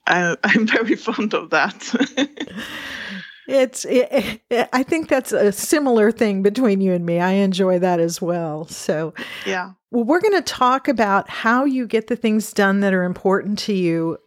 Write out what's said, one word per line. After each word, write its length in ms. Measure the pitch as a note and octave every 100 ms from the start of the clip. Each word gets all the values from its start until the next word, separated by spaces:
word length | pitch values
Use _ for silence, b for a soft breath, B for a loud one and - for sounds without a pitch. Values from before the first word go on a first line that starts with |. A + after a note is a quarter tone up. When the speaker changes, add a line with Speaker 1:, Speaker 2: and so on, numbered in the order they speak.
| -
Speaker 1:
I, 300 | E3+ F3 -
<laughs> 40 |
I'm 220 | G#3 A#3 A3
very 300 | - G#3+ -
fond 360 | - B3 G#3+
of 160 | - E3
that. 800 | D#3 C#3 - - A3+ C4+ - C#4+
<laughs> 0 | - - F#3 B B B B B F#3+ B B -
Speaker 2:
It's, 360 | C4 C4 -
it, 580 | - B3 - C#4 G#3+ G#3+ -
it, 180 | A#3 -
I 100 | B3+
think 260 | C4+ D#4+ D#4
that's 220 | C4 -
a 220 | - G#3
similar 580 | G3 - D4+ C#4 A#3 G#3+
thing 320 | A3+ A3 G3
between 380 | G3+ G#3 B3 G3
you 120 | F#3+
and 140 | F3+ E3+
me. 140 | E3+
I 100 | F3+
enjoy 480 | G3 G3 F#3 F#3+ F3+
that 220 | F#3 F3
as 200 | E3+ E3
well. 460 | E3+ F3 D#3+ D#3 D#3+
So, 480 | - - D#3 D#3+ - B B G3
Speaker 1:
Yeah. 240 | F#3 F#3 - _
Speaker 2:
well, 100 | A#3+
we're 180 | A3+ F4
gonna 220 | G#4+ F#4+
talk 460 | - - B3 C4+ -
about 420 | A#3 G#3 G3 -
how 340 | - A3+ B3
you 220 | C#4+ C4 A3+
get 220 | A3+ A3
the 80 | A#3
things 360 | A3+ A3 G3
done 280 | - G3 G3+
that 120 | G3+
are 120 | F#3
important 520 | F3+ F3+ F#3+ F#3+ G3+ G#3
to 120 | -
you 460 | F#3+ E3+ E3 E3 -